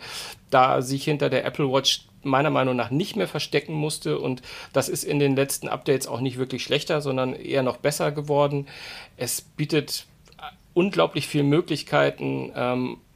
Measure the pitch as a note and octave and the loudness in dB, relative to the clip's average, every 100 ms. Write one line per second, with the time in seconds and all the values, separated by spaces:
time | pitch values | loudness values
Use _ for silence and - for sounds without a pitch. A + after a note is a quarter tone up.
0 | - - - - - C3+ C3 C3+ B2+ C3+ | -10 -12 -12 -16 2 6 6 4 0 -2
1 | - D3 C#3+ C3 - - C#3 C3+ - - | -2 0 2 0 -2 -2 0 2 2 -2
2 | - - C#3 C3+ D3+ C3+ C3 B2+ A2+ C#3 | -4 -10 0 2 4 2 2 0 0 0
3 | G3+ G#3+ F3 D3+ - D3+ - D#3 D3+ - | -2 -2 -2 -4 -2 -2 -2 -4 -4 -4
4 | D#3+ D3 C3+ B2+ - - - C#3 B2+ E3 | -4 -2 -2 -4 -8 -16 -4 -2 0 -2
5 | - D3 C#3 C3+ C#3 - C3 C#3 - C3 | 0 2 4 4 0 -2 -4 -4 0 0
6 | C3+ A#2+ C3 B2 C3 B2 - C#3 - D3+ | -2 -4 -4 -4 -4 -4 -2 -2 0 -2
7 | C#3+ C3 B2+ - - C3+ B2+ - C#3+ D3+ | 0 -2 -2 -4 -2 0 0 0 -2 0
8 | D#3 D3 D3 C#3+ C#3+ C#3+ C#3 - - - | -2 -2 0 2 2 0 -6 -12 -16 -16
9 | - - B2 - - - D3 D#3 D3 - | -16 -8 -6 -6 -8 -6 0 0 0 -6
10 | - _ - - D3+ - _ E3+ F#3+ E3+ | -10 _ -20 -20 -18 -20 _ 2 2 4
11 | E3 D#3 - D3+ C#3+ D3+ F3 D3+ - D3 | 2 2 -2 2 4 4 2 -2 0 2
12 | C#3+ C#3 C#3 C3+ B2+ C3 B2 B2+ B2+ A#2+ | 4 2 -4 -4 -6 -2 -2 0 -2 -6
13 | _ | _